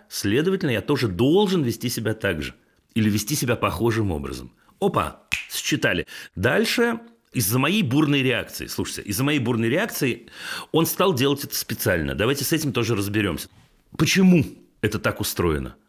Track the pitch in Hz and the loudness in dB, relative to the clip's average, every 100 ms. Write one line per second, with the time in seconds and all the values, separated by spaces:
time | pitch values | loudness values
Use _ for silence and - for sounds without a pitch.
0 | - - 101 117 170 190 160 104 - 143 | -14 -4 0 2 2 0 0 -2 0 0
1 | 117 90 127 185 208 185 127 110 120 120 | 0 2 4 4 4 2 0 -2 -4 -4
2 | 113 110 101 80 67 - _ _ _ 113 | -4 -2 -2 -2 -4 -10 _ _ _ 0
3 | 107 104 - 147 123 117 101 82 117 110 | 2 2 0 -2 -2 0 -2 0 0 0
4 | 101 78 69 64 62 _ _ - 196 123 | 0 -2 -6 -10 -12 _ _ -4 -2 0
5 | 78 - - - - - - 151 117 90 | -2 -6 -6 -6 -6 -8 -4 0 0 0
6 | - - - - 113 175 226 - 233 226 | -4 -10 -14 -2 0 2 0 2 0 -2
7 | - _ _ 127 95 127 139 208 127 139 | -8 _ _ -4 0 0 2 0 2 2
8 | 151 143 131 113 - - 62 - 92 - | 4 2 2 0 -4 -8 -8 -6 -6 -6
9 | - 92 139 151 117 117 113 151 233 - | -6 -2 0 0 0 0 0 0 -2 -2
10 | 139 - - - - - - 151 160 - | -2 -4 -10 -16 -12 -12 -2 0 2 2
11 | 190 131 139 143 - - - 113 110 87 | 2 4 2 0 -4 -6 -6 -2 0 0
12 | 71 67 113 139 - 165 139 120 110 107 | 0 0 0 0 -2 -2 -2 -2 0 0
13 | 101 104 101 71 - _ _ _ _ - | -2 0 0 -2 -8 _ _ _ _ -2
14 | 151 185 190 175 123 - - _ 107 104 | 0 4 6 6 4 -4 -20 _ -4 -2
15 | 117 - 104 - 87 73 65 - | -2 -2 -4 0 0 0 -4 -12